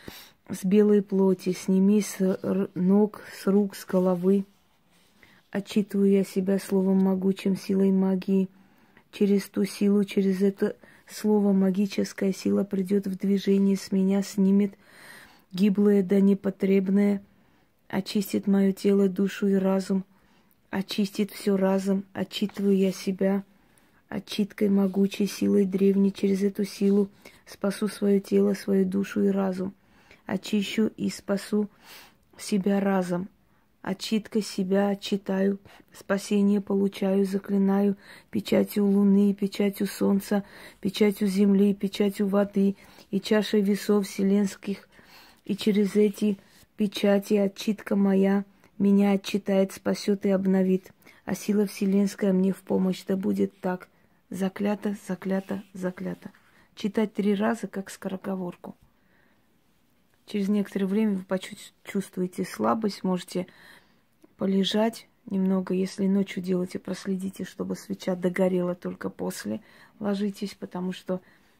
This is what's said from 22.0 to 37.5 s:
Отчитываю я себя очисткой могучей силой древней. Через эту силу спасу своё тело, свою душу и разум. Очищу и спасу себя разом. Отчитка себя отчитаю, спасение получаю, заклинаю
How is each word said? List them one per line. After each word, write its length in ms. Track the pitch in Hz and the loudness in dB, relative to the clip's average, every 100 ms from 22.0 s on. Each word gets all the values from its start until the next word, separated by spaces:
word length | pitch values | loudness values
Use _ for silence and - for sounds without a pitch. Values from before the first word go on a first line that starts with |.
| - | -4
Отчитываю 640 | - 185 - 202 - 202 196 | -8 -8 -4 -6 -2 0 2
я 140 | 190 | 2
себя 520 | 180 - 190 196 202 196 _ _ _ _ _ - | -2 -6 -2 0 -2 -4 _ _ _ _ _ -12
очисткой 640 | - - - 202 - 208 | -12 -8 -4 -4 0 2
могучей 560 | 196 196 185 196 - 196 | 2 2 2 0 0 -4
силой 400 | - 202 202 196 | -2 0 2 2
древней. 480 | 190 196 196 196 | 2 4 4 2
Через 300 | 196 202 196 | 2 -2 0
эту 200 | 202 196 | -2 -2
силу 460 | 196 - 196 196 202 - - - - | -6 0 2 2 2 -4 -20 -20 -20
спасу 400 | - 202 190 214 | -6 -6 -2 -4
своё 320 | - 202 202 | -2 2 2
тело, 340 | 196 196 202 | 2 2 2
свою 320 | 196 - 196 190 | 0 0 0 2
душу 380 | 190 196 208 | 0 -4 0
и 60 | 202 | 0
разум. 440 | 196 190 185 185 - _ _ _ - - | 0 -2 -4 -8 -10 _ _ _ -20 -8
Очищу 640 | 185 - 214 196 - 214 - | -6 -2 -2 -2 0 -2 -2
и 140 | 202 | -6
спасу 600 | - - 196 - 208 208 _ - - - _ _ - | -6 -6 -6 -2 -2 -2 _ -20 -20 -20 _ _ -16
себя 420 | - 208 185 196 | -4 -2 0 0
разом. 500 | 196 190 180 180 190 _ _ _ _ _ - | 0 0 0 -4 -6 _ _ _ _ _ -8
Отчитка 540 | 185 - 220 214 220 | -8 -2 -4 -2 -4
себя 480 | 202 - 185 196 202 | -4 -4 -2 0 0
отчитаю, 680 | 202 - 202 - 190 196 202 - - _ - | -2 -4 -6 -4 0 0 -2 -8 -20 _ -16
спасение 600 | - 196 - 208 202 202 | -4 -4 0 2 2 2
получаю, 680 | 196 196 196 - 196 196 196 | 0 0 0 0 0 2 0
заклинаю 680 | 196 196 | -2 -2